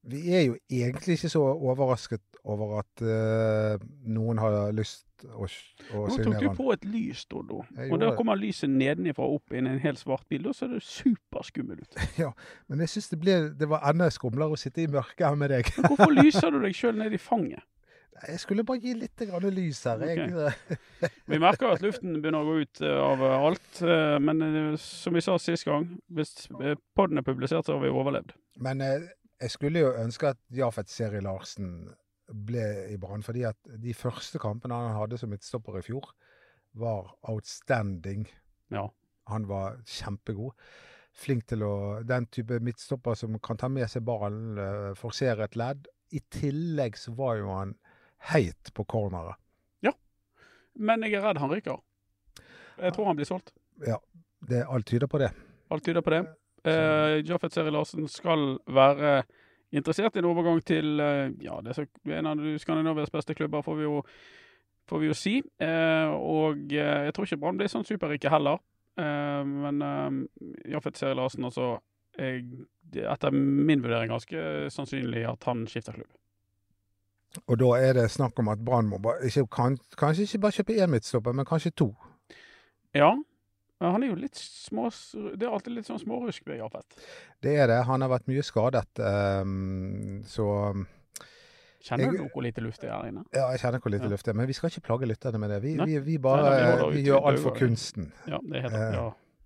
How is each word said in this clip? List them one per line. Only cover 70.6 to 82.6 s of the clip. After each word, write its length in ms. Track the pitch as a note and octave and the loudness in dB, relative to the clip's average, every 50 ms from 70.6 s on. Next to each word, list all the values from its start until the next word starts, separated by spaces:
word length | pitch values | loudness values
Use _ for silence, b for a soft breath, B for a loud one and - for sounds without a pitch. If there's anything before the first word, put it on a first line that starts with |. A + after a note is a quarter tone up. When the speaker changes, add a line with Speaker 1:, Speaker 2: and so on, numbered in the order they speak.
| - - | -10 -6
Speaker 2:
Jaffet 260 | - D3+ - - - | -6 -4 -4 -6 -6
Seri 160 | - - C3+ C3+ | -2 -2 -2 0
Larsen, 300 | B2+ B2+ C3 - - B2+ | 0 -2 -4 -4 -4 -6
altså, 360 | B2 B2 - B2+ B2 A#2 A2 _ _ _ _ _ _ _ | -6 -4 -2 -2 -2 -2 -6 _ _ _ _ _ _ _
jeg, 280 | - C#3 C3 B2+ B2+ B2 B2 B2+ C3 A#2+ _ _ _ _ E3 | -6 -6 -4 -4 -6 -8 -10 -14 -16 -18 _ _ _ _ -10
det 140 | - - - | -8 -6 -2
er 80 | - - | -2 -2
etter 180 | - - C#3+ | 0 0 2
min 500 | C#3 C#3 C#3 C#3 C#3 C#3 C#3+ D#3 D#3 C#3 | 2 4 4 4 4 4 6 6 6 4
vurdering 280 | A#2+ A#2+ A#2 A2+ A#2 A2+ | 4 2 0 0 0 0
ganske 600 | A#2 A2+ - - F3 D#3+ D#3+ D#3 D3+ D3 D3 C#3+ | -2 -4 -4 -6 -8 -6 -4 -4 -4 -4 -4 -6
sannsynlig 540 | - - C#3 - - C3+ B2+ B2 A#2 A#2 A#2 | -6 -8 -8 -6 -6 -4 -4 -2 -2 -2 -2
at 160 | A#2 A#2 - - | -4 -6 -4 -4
han 220 | - B2 A#2 A2+ | -2 -2 -2 -4
skifter 260 | G#2+ - A#2 - - A2 | -6 -8 -10 -10 -10 -14
klubb. 180 | G#2+ - _ _ _ _ _ _ _ _ _ _ _ _ _ _ _ _ _ _ _ _ _ _ _ _ _ _ - _ - | -14 -16 _ _ _ _ _ _ _ _ _ _ _ _ _ _ _ _ _ _ _ _ _ _ _ _ _ _ -18 _ 0
Speaker 1:
Og 80 | B2 A2+ | 2 6
da 140 | B2+ B2 A#2+ | 6 6 6
er 180 | B2 C3 C3 C3 | 8 6 6 6
det 160 | B2 A#2 A2 | 6 4 4
snakk 280 | - - C#3 A#2+ - - | 2 0 0 0 2 0
om 80 | A#2+ | 0
at 140 | G#2 G#2+ G#2 A2+ | 2 0 0 0
Brann 240 | A#2+ B2+ A#2+ A2+ | 2 2 4 4
må 100 | G#2+ G#2 F#2+ | 2 0 0
ba-, 160 | G2+ A2+ B2+ F3 | 0 0 0 0
ikke, 220 | C3+ B2 - D3 C3 A2+ | -2 0 2 2 0 0
kan-, 260 | - - A#2+ B2 C#3 C3 _ _ - | 2 2 2 2 2 0 _ _ -2
kanskje 260 | - - C#3+ D#3 F3 G#3 | 0 2 2 2 2 0
ikke 160 | G3+ - G#3+ | -2 0 0
bare 120 | G3 G#3 G3 | 0 2 2
kjøpe 220 | - G3 - A3+ A3 | 2 -2 0 2 2
en 80 | F#3+ F3 | 4 4
midtstopper, 420 | C#3+ A2+ - - - B2 A2 B2 A#2+ | 4 2 0 0 -2 0 0 0 -2
men 100 | C3+ C3+ | -2 0
kanskje 280 | - E3 D#3+ - F3 - | 0 0 0 0 -2 0
to. 140 | - D#3 G#2+ G#2+ B B B B B _ B B B B B B B | 2 0 0 0 B B B B B _ B B B B B B B